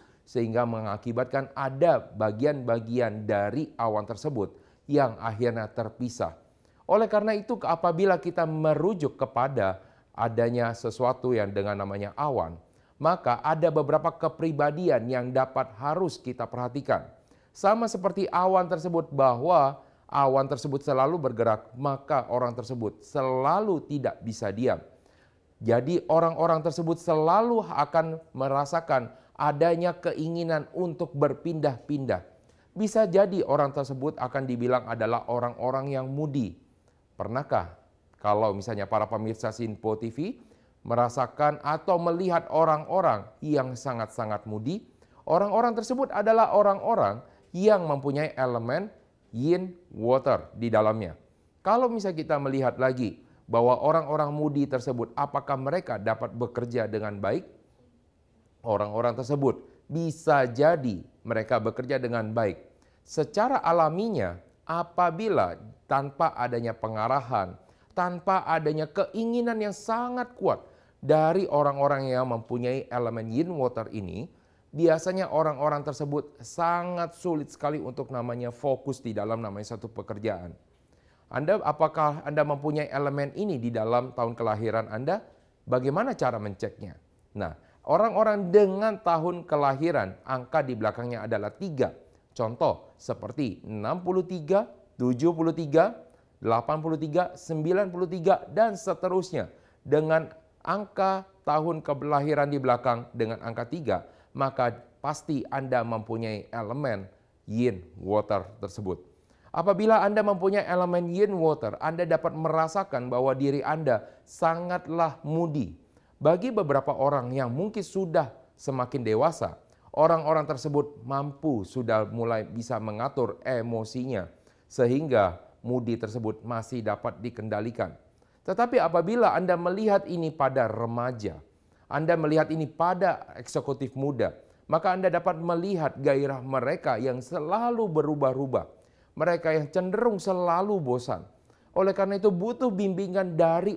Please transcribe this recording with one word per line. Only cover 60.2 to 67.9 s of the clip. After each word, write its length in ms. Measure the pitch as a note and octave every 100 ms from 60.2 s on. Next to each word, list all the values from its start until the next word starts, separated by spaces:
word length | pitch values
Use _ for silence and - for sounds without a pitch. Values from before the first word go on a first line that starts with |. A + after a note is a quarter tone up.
| D#3 C#3+ B2+
jadi 560 | A#2 D3+ E3+ B2+ F2 - _ A2
mereka 320 | A2 G#2+ A#2+
bekerja 400 | A2+ A2 B2 C3+
dengan 320 | B2 A#2 A2
baik. 320 | A2+ G#2+ F2 - _ _ _
Secara 560 | - - D3 G3+ A#3+ B3 E3
alaminya, 720 | E3+ D#3 E3+ A3+ E3 F#2 F2 - _ -
apabila 880 | E3 E3+ - F3 E3 A3 D3+ F2+ E2+ G#2+ - -
tanpa 480 | C#3 C#3+ - E3 -
adanya 400 | B2 A#2+ A#2 A2
pengarahan, 800 | A2 A2 A#2 C3+ A#2+ A2+ F2+ E2+ _ _ _